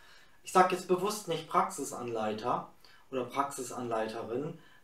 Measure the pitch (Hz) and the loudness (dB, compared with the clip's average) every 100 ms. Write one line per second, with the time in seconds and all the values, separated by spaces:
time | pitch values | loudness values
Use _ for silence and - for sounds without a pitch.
0 | - - - - - 190 185 185 - 180 | -20 -20 -20 -20 4 6 6 4 2 2
1 | 196 214 - 156 156 185 190 - 131 - | 2 -2 -2 -4 0 2 2 0 -6 -6
2 | 120 113 107 104 120 - - - - - | -4 -2 -2 -2 -2 -2 -4 -16 -20 -20
3 | - 131 123 135 143 - 117 120 120 113 | -6 -4 -2 0 -2 -4 -8 -6 -2 -2
4 | 110 117 104 123 160 180 - - | -2 -4 -4 -4 -4 -8 -16 -20